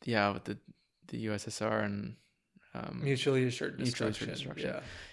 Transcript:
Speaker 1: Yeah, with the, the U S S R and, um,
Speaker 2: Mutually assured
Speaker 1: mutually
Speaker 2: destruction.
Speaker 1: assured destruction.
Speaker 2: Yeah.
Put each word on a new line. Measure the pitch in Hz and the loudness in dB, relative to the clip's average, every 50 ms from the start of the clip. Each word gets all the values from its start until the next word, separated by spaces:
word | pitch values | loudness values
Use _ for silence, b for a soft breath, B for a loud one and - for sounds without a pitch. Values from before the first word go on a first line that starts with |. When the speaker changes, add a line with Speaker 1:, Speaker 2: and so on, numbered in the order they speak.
| - | -2
Speaker 1:
Yeah, | 120 117 107 101 101 | 4 6 6 6 6
with | 98 - - | 4 2 -2
the, | - 104 - _ - - _ _ _ _ _ _ - | -4 -6 -6 _ -20 -20 _ _ _ _ _ _ -8
the | - 117 | -6 -4
U | 110 107 104 | -2 -2 -2
S | 101 - | -2 -4
S | 113 - - | -6 -4 -2
R | 107 110 110 110 | 0 2 2 2
and, | 104 104 101 101 104 120 117 - _ _ _ _ _ _ _ - _ _ - | 2 0 0 -2 -4 -6 -10 -12 _ _ _ _ _ _ _ -20 _ _ -10
um, | 117 - - - - 151 | -8 -8 -6 -6 -2 0
Speaker 2:
Mutually | 139 135 127 - 143 135 131 127 | 0 2 2 4 4 4 4 4
assured | 123 123 - - - 143 131 | 2 2 0 -4 -4 -2 -2
Speaker 1:
mutually | 127 123 123 - 117 107 104 | -2 -2 0 0 0 0 0
Speaker 2:
destruction. | - - - | 0 -4 -4
Speaker 1:
assured | - - - - - | -4 -6 -6 -8 -6
destruction. | - - - - | -4 -4 -4 -4
Speaker 2:
Yeah. | - B B B B B B | -4 B B B B B B